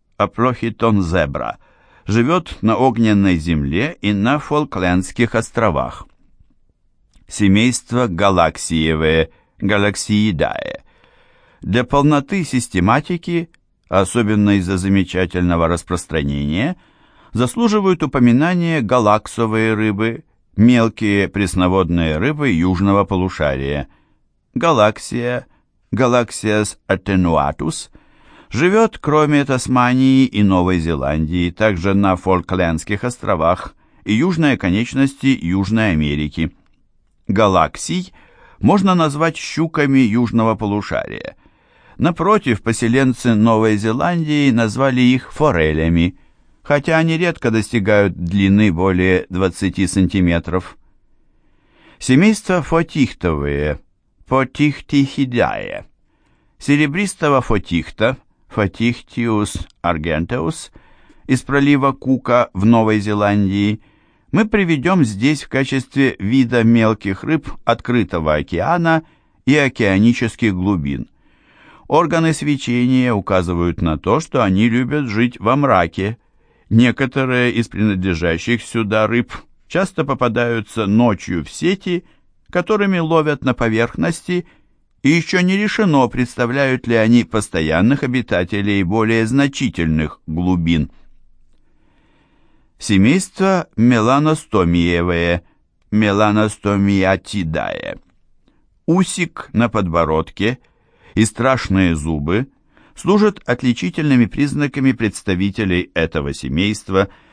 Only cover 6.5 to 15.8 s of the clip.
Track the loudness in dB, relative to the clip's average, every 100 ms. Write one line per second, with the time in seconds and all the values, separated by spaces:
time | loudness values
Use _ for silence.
6.5 | _ _ _ _ _ _ _ -12 0 4
7.5 | 4 2 -2 -4 -2 -2 0 2 4 2
8.5 | 0 -4 0 0 0 2 2 0 _ _
9.5 | -6 -2 0 0 -2 -2 0 0 0 -2
10.5 | -4 -10 -12 _ _ _ _ _ _ _
11.5 | _ -2 -2 0 2 2 2 0 -4 -2
12.5 | -4 -2 0 2 2 -2 -6 -4 -6 -6
13.5 | _ _ _ -4 0 0 0 2 2 2
14.5 | 2 0 -2 0 0 0 -2 -2 -2 0
15.5 | 0 0 -2